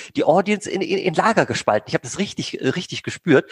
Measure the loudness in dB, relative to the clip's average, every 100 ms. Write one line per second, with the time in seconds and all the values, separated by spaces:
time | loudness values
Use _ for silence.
0 | -8 -2 2 2 2 -2 -2 -4 -2 0
1 | 0 2 2 2 2 0 2 0 0 -4
2 | -4 -6 -6 -6 -8 -4 -2 -2 -6 -8
3 | -8 -6 4 4 4